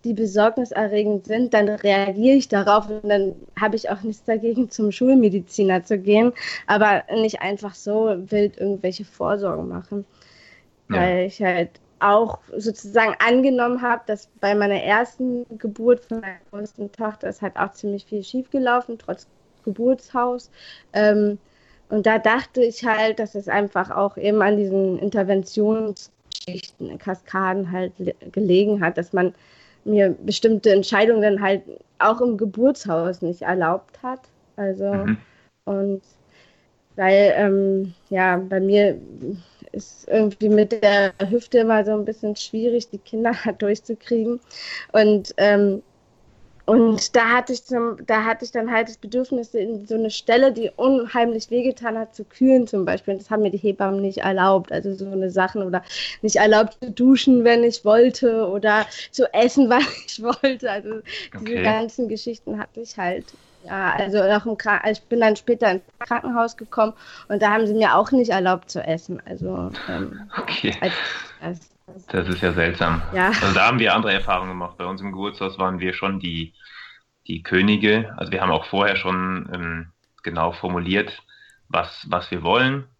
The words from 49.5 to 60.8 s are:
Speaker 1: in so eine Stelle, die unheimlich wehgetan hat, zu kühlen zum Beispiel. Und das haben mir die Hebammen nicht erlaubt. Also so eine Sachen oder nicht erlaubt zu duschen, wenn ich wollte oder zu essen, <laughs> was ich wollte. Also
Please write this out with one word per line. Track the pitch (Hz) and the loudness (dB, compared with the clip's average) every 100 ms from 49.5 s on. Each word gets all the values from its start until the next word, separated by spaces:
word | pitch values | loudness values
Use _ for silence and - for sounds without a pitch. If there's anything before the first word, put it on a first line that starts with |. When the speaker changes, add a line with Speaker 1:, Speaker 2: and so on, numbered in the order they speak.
Speaker 1:
in | 233 202 214 208 | -6 -4 -8 -6
so | |
eine | 220 220 | -4 -4
Stelle, | - - 233 269 | -4 2 4 4
die | 226 226 - | 2 -8 -2
unheimlich | 254 269 233 247 233 226 - | 2 2 0 0 0 -2 -2
wehgetan | 240 254 254 233 220 | -2 -2 -4 -6 -6
hat, | 220 - | -10 -14
zu | |
kühlen | 208 _ 262 262 226 | -20 _ 6 6 4
zum | 202 175 | -2 -2
Beispiel. | 185 - | -2 -4
Und | 196 | -6
das | - | -4
haben | 214 | 0
mir | 202 | 0
die | 202 | 0
Hebammen | 214 196 196 196 | -4 -2 -2 -2
nicht | 196 196 | -4 -4
erlaubt. | 185 190 190 190 - | -2 2 4 4 0
Also | - 202 190 | -6 -6 -8
so | 196 | -6
eine | 190 190 | -4 -2
Sachen | 185 185 214 | 0 -2 -2
oder | 185 180 - - - - | -4 -4 -6 -12 -12 -6
nicht | 214 214 | -2 4
erlaubt | 214 214 220 - | 6 6 2 -4
zu | 247 | -14
duschen, | - 247 262 - 247 | 2 4 6 6 6
wenn | 233 233 | 6 4
ich | 233 233 208 | 4 2 4
wollte | 226 247 - 254 226 202 | 6 6 4 0 2 -2
oder | 202 214 214 208 - - | 0 2 2 0 -8 -12
zu | - 247 | -2 0
essen, | - 247 - 247 | 2 2 4 4
<laughs> | |
was | 240 269 - - | 4 2 -6 -14
ich | - | -8
wollte. | 226 240 277 254 247 | -6 -2 -2 -2 -6
Also | 202 | -6